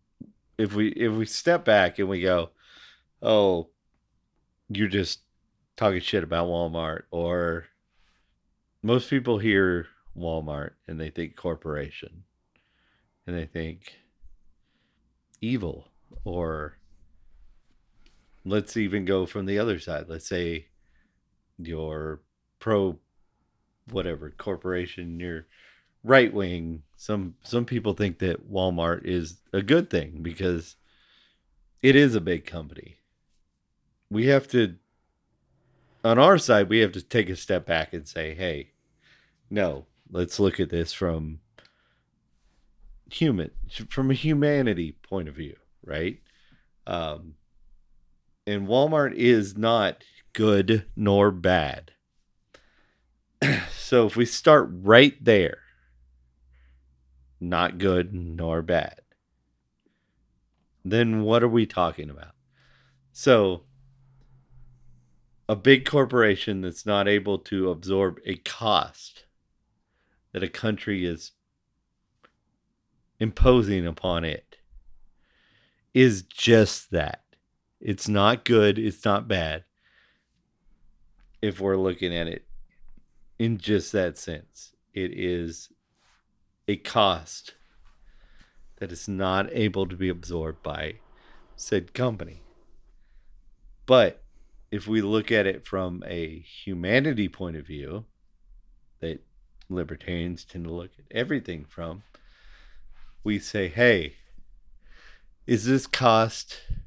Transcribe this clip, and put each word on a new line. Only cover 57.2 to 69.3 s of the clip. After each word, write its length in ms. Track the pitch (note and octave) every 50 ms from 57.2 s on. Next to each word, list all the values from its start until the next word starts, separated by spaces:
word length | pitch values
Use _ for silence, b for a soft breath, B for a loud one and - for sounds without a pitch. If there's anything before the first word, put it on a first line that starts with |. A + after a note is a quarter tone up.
| _ _ _ -
not 360 | F2 F2 F2+ E2 F2+ - -
good 380 | F2 G2 F#2+ F2+ F2+ F2 F#2+ G2+
nor 480 | F2+ F2 E2+ D#2+ E2 E2+ E2 E2 E2
bad, 400 | D#2+ E2+ F2 D#2+ C#2+ - - - - _ _ _ _ _ _ _ _ _ _ _ _ _ _ _ _ _ _ _ _ _ _ _ _ _ _ _ _ _ _ _ _ _ _ _
then 420 | - F#2 G#2+ A#2 A#2+ A2+ A2 A2 G#2
what 180 | G#2+ A2+ A#2
are 60 | A#2 A#2+
we 180 | A2+ A#2+ A2
talking 420 | A2 - F#2+ F2 E2 D#2 - D2+ D2+
about? 240 | C#2+ D2 D#2 - - _ _ _ _ _ _ _ _ _ _ _ _ _ _ _
So 520 | - - - C#3 B2 A2 G2+ F#2+ F2+ E2+ - _ _ _ _ _ _ _ _ _ _ _ _ _ _ - _ _ - - - - - _ - - - _ _ _ _ _ _ _ _ _ _ -
a 80 | G#2+
big 280 | G2 F#2+ C3+ C#3 C3 C3+
corporation 800 | - D3+ C#3+ C3 - B2+ A#2+ A2+ G#2 F#2+ - - A2 G2+ F#2+
that's 240 | F#2 F2+ E2+ - -
not 200 | G#2 G2+ G2+ G2
able 320 | G2+ G#2 G#2 F#2 G#2 G2 F2
to 300 | - - G2+ F#2+ F#2+ F#2
absorb 500 | E2+ D#2+ F2+ F#2 G2 F#2+ G2 F2+ E2 - -
a 120 | - F#2
cost 920 | - - - - - A#2 G#2+ G2+ D#2+ - - - - - - - - - _